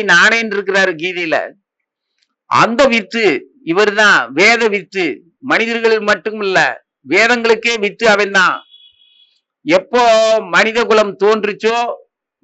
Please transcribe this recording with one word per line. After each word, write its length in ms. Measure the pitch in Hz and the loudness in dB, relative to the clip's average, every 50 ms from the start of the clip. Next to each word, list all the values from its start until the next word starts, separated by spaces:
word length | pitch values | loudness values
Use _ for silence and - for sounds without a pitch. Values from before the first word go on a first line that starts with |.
| 214 | 2
நானேன்னு 500 | 196 175 175 185 214 226 226 226 220 202 | 2 2 4 4 4 2 0 -4 -4 -6
இருக்கிறாரு 380 | 202 196 185 196 196 190 185 175 | -6 -4 -2 0 0 0 0 -2
கீதையில. 420 | 151 160 185 180 175 175 160 147 123 85 110 156 _ _ _ _ _ _ _ _ _ _ _ _ _ _ _ _ _ _ _ | -4 -8 -8 -6 -6 -4 -2 -2 -4 -4 -6 -12 _ _ _ _ _ _ _ _ _ _ _ _ _ _ _ _ _ _ _
அந்த 320 | 120 123 165 208 233 240 285 | 0 2 2 2 2 2 2
வித்து 380 | 247 233 226 196 - - 233 220 185 143 117 - _ _ _ _ | 2 2 0 -4 -4 -4 -2 0 0 0 -2 -6 _ _ _ _
இவர்தான், 540 | 160 165 190 214 208 202 214 214 202 185 151 123 113 | -4 0 0 0 0 2 2 2 4 4 2 0 -2
வேத 300 | 131 151 190 220 233 226 233 220 | -2 0 2 2 2 2 0 -2
வித்து. 360 | 202 202 175 _ - 190 180 151 113 - _ _ _ _ | -2 -4 -8 _ -6 -4 -4 -4 -6 -8 _ _ _ _
மனிதர்கள் 600 | - 127 156 190 226 226 233 233 226 226 220 220 | -6 -4 -2 -2 -2 -4 -4 -2 0 0 0 0
மட்டும் 400 | 208 214 208 190 - 220 214 220 | 0 -2 -2 -2 -4 -8 -8 -4
இல்ல, 180 | 208 190 185 170 151 131 117 - _ _ _ _ _ | -4 -2 0 0 0 0 -2 -8 _ _ _ _ _
வேதங்களுக்கே 680 | 131 151 196 220 233 240 233 226 226 220 220 226 233 233 220 | -2 0 0 2 2 0 0 2 0 0 0 0 -4 -4 -2
வித்து 280 | 202 208 170 - 226 220 | -4 -6 -4 -2 0 0
அவன்தான். 480 | 208 202 208 196 202 196 180 165 139 - - _ _ _ _ _ _ _ _ _ _ _ _ _ _ _ _ _ _ _ _ | 2 2 0 0 0 2 2 2 0 -4 -10 _ _ _ _ _ _ _ _ _ _ _ _ _ _ _ _ _ _ _ _
எப்போ 380 | - 165 190 190 - - 247 240 233 220 220 220 220 220 220 202 175 | 0 0 0 0 0 0 2 4 4 4 4 4 2 2 0 -2 -2
மனித 340 | 170 180 208 220 220 233 233 | 0 0 0 0 -2 -4 0
குலம் 280 | 196 220 220 214 202 180 - | 2 2 2 2 0 -2 0
தோன்றுச்சோ, 580 | 190 208 220 214 196 208 196 - - 220 233 240 240 226 - - _ _ _ _ _ _ _ _ | 2 2 2 2 -2 -6 -6 -4 -4 -2 -2 -2 -4 -4 -8 -10 _ _ _ _ _ _ _ _